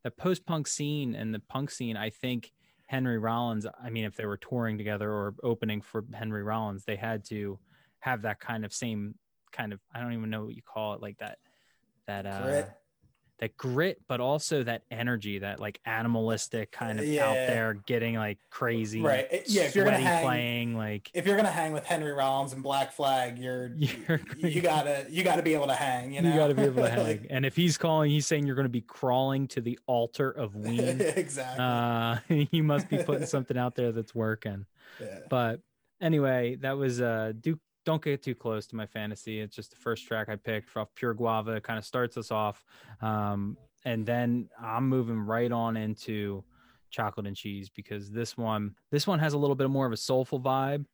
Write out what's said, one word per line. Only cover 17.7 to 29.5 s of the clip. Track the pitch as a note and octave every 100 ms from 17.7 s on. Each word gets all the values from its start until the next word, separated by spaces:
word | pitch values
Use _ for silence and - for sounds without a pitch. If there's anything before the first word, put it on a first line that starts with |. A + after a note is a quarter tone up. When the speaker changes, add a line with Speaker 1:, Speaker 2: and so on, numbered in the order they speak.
| G#2 -
Speaker 1:
getting, | A#2+ A#2 A2+
like, | G#2+ G#2 _
crazy, | - B2+ A#2 G#2+ A2
Speaker 2:
Right. | D3+ C3 C3
It, | F#3 -
yeah, | G3+
if | D#3 G3+
you're | F#3+
gonna | G3+
Speaker 1:
sweaty | C3
Speaker 2:
hang, | E3+ C#3
Speaker 1:
playing, | B2 A#2+ A#2+ A#2 A2+
like, | G#2+ G#2 -
Speaker 2:
if | F3 F3+
you're | G3+
gonna | G#3
hang | E3 D#3+
with | D3+ -
Henry | E3+ D3+
Rollins | C#3+ C3+ C3+ C#3
and | C3
Black | C3+ C#3 C3+
Flag, | - C#3 C3 B2 A#2+
you're, | B2+ B2+ B2
Speaker 1:
<laughs> | D3+
You're | C#3+ - - D#3+ - -
Speaker 2:
you, | E3+
you | D#3
gotta, | E3+ D#3 C#3+ C#3 C3+
you | E3
gotta | F#3 F3
be | D#3+
able | D#3 C#3
to |
hang, | B2+ C#3 B2+ B2+
you | C#3
Speaker 1:
You |
Speaker 2:
know? | E3+ D#3
Speaker 1:
gotta | D3
be | C3+
able | C#3+ B2+
to | A#2+
Speaker 2:
<laughs> | A#2+
Like | A#2 G#2
Speaker 1:
hang. | A#2
And | C3 C3+
if | E3
he's | F3 D3+
calling, | E3+ D#3 D3+
he's | D3 C#3
saying | D3+ C#3+
you're | C3
gonna | C3+
be | A#2+
crawling | - - C3 B2+ C3+ C3+
to | C3+